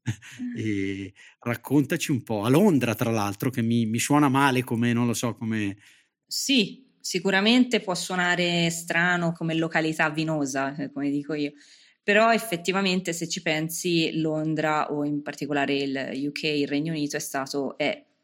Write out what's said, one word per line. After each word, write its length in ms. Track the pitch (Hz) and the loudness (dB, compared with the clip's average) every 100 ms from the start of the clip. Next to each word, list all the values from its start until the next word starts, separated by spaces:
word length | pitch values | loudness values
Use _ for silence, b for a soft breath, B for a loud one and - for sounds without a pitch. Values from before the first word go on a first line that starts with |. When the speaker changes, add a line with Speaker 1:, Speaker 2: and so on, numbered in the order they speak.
Speaker 1:
<laughs> 360 | 117 - - 123 | -8 -8 -10 -12
Speaker 2:
Mm. 160 | 247 117 | -10 -6
Speaker 1:
e 560 | 110 101 98 98 98 B B B | -4 -2 -4 -6 -10 B B B
raccontaci 680 | - 113 - 143 131 170 - | -6 -6 0 0 2 -2 -2
un 100 | 127 | -2
po'. 220 | - 107 | -2 -2
A 40 | 110 | 4
Londra, 460 | 151 214 139 117 | 6 6 4 2
tra 160 | 107 117 | 0 0
l'altro, 400 | 113 101 95 120 | 0 -2 -2 -4
che 120 | 120 | -2
mi, 220 | 113 117 | 0 0
mi 140 | 113 113 | 0 -2
suona 300 | - 147 147 | 2 4 4
male 340 | 135 143 127 | 4 4 2
come, 300 | 123 117 120 | 0 0 2
non 140 | 117 120 | 2 0
lo 60 | |
so, 200 | 110 120 | 0 -4
come 420 | 104 113 110 101 101 b b b _ - | -4 -4 -2 -2 -6 b b b _ -10
Speaker 2:
Sì, 600 | - - 269 196 - _ _ | -6 0 2 2 -4 _ _
sicuramente 800 | - 185 190 190 214 247 247 214 | -6 -2 2 4 6 6 6 2
può 140 | 190 | -2
suonare 760 | 170 - 180 175 175 175 170 170 | -4 -2 0 0 2 2 2 0
strano 600 | 170 - 165 175 175 170 | -2 -2 0 2 2 0
come 220 | 170 165 | -2 -2
località 540 | 160 160 165 160 156 156 | 0 0 0 0 0 0
vinosa, 640 | 151 160 156 139 135 135 147 | 0 -2 -2 -2 -2 -4 -4
eh, 140 | 135 | -8
come 180 | 139 143 | -4 -2
dico 240 | 143 143 | -2 -4
io. 180 | 151 143 b b b b b | -4 -4 b b b b b
Però 300 | - 208 226 | 2 4 6
effettivamente 800 | 226 - 170 180 190 196 185 180 | 4 0 -4 -2 0 2 0 -2
se 160 | 170 165 | -6 -6
ci 140 | 180 | -4
pensi 760 | 165 156 160 - 180 170 160 160 | -2 -2 -2 -4 0 2 2 0
Londra 720 | 156 156 156 156 156 151 - | -2 -2 -2 0 0 0 0
o 140 | 147 | -2
in 160 | 147 147 | -2 -4
particolare 540 | 143 - 139 143 135 139 | -6 -8 -4 -2 0 0
il 500 | 139 135 131 131 143 | -2 -4 -6 -6 -6
U 60 | |
K, 120 | 143 | -4
il 220 | 156 151 135 | -2 0 0
Regno 240 | 143 160 | -2 -2
Unito, 240 | 156 147 147 | -2 -4 -4
è 40 | |
stato, 560 | - 139 135 143 127 - | -6 -6 -4 -4 -4 -2
è, 260 | 143 - _ _ | -4 -4 _ _